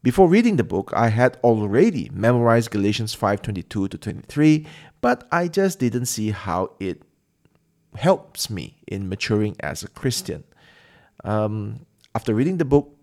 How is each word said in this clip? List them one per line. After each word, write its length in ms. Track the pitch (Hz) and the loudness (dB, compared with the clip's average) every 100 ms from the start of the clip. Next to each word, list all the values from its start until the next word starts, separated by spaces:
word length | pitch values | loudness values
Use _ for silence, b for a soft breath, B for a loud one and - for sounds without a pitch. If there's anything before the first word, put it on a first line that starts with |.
Before 240 | 123 156 180 | 0 4 6
reading 300 | 202 233 170 | 6 4 2
the 60 | |
book, 280 | 87 90 - - | 0 -4 -4 0
I 120 | 117 | 2
had 300 | 110 123 - | 4 2 2
already 680 | 120 110 104 110 220 156 78 | 2 2 2 2 2 0 -8
memorized 560 | 92 110 123 117 117 113 | 0 2 4 4 2 2
Galatians 460 | 104 101 104 110 - | 0 0 0 -6 -4
five 260 | 101 101 | -2 -2
twenty-two 460 | - 95 - 107 95 | -4 -8 -8 -6 -6
to 100 | 82 | -6
twenty-three, 680 | - - - 143 156 151 151 B B _ | -10 -12 -8 2 4 4 -2 B B _
but 260 | 247 247 - | 0 0 -2
I 160 | 170 175 | -2 -2
just 320 | 180 196 - | 0 0 0
didn't 260 | 123 120 120 | -2 -2 -4
see 220 | - 107 | -4 -4
how 420 | 101 98 87 95 _ | -4 -4 -4 -4 _
it 220 | 95 85 _ _ _ _ _ _ _ _ _ - | -8 -8 _ _ _ _ _ _ _ _ _ -2
helps 520 | 165 190 - - - | 2 2 -2 -10 -8
me 300 | 101 65 _ - | -6 -10 _ -10
in 240 | 98 95 | -8 -6
maturing 460 | 104 - 107 104 - | -6 0 0 0 -4
as 220 | 73 - | -10 -10
a 60 | - | -12
Christian. 560 | - 131 117 - 73 - b b b b b b _ | -6 -4 -4 -6 -12 -14 b b b b b b _
Um, 640 | - 107 107 107 104 117 - _ _ | -4 -2 -2 -4 -8 -12 -18 _ _
after 220 | 110 - 107 | -6 -2 0
reading 220 | 147 185 | 0 0
the 80 | 139 | 2
book 300 | 143 143 _ | 2 2 _